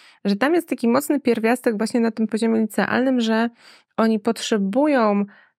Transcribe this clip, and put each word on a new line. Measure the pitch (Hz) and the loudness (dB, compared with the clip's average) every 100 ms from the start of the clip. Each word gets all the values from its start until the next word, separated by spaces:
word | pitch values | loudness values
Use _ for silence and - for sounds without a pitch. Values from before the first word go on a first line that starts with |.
| - _ 202 | -20 _ -4
że | 202 | 0
tam | 262 | 0
jest | 339 320 | 0 -2
taki | 262 233 | -2 0
mocny | 247 - 294 | 0 0 0
pierwiastek | - 226 220 247 - 214 | 0 0 0 0 0 -2
właśnie | 220 247 | -2 0
na | 226 | -2
tym | 220 220 | -2 -4
poziomie | 220 226 226 | -2 0 0
licealnym, | 220 - 196 226 262 254 | 0 -2 0 0 0 0
że | 220 220 233 - - - _ - | 0 0 -2 -6 -20 -20 _ -2
oni | 226 220 | 0 0
potrzebują | 226 226 - 226 196 226 302 277 220 202 202 - _ | -2 -4 -2 -2 0 0 2 2 2 0 -2 -8 _